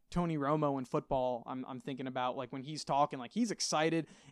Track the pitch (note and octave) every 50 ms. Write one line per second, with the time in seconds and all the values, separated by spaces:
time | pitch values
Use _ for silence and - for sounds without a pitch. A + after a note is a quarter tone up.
0 | _ - - F3 F3 E3+ D#3+ D3 C#3 C#3 D3+ D#3 D3+ C#3+ C#3 C3+ B2+ - - D3+
1 | C#3 - D3 C3 B2+ B2+ B2 A#2 A#2+ - C3 B2+ C3 - C3 B2+ - C#3+ C#3 B2
2 | C3 C3 B2+ C3 B2+ B2+ B2 C#3 C3 A#2+ C#3+ C3+ C3 D3 D#3 C#3 - - C#3+ C#3
3 | D3 C#3+ - C3+ B2 A#2 - G#3 B3 G#3+ F3 - - - E3+ D3+ D#3 E3 D#3 E3
4 | D3+ - - - - -